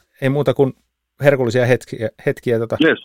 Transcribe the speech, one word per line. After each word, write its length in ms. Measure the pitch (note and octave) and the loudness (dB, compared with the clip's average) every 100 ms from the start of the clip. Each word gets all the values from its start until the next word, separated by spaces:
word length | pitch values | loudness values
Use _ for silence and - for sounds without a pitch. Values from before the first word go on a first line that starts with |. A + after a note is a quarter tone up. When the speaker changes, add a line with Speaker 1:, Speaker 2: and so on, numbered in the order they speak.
| _ - | _ -6
Speaker 1:
ei 80 | C3+ | -4
muuta 260 | C#3+ C3+ | -2 0
kuin 180 | B2+ C3+ - _ _ _ - | 0 0 -2 _ _ _ -2
herkullisia 440 | C#3+ C#3 A#2+ A#2+ B2 | 2 2 2 0 2
hetkiä, 420 | B2 - A2+ A2 - - | 0 -2 -8 -8 -6 -6
hetkiä 320 | C3+ C3 A2+ | -4 -2 -2
tota 180 | A2+ - | -2 0
Speaker 2:
Jes. 180 | D#3 A#2 | 0 0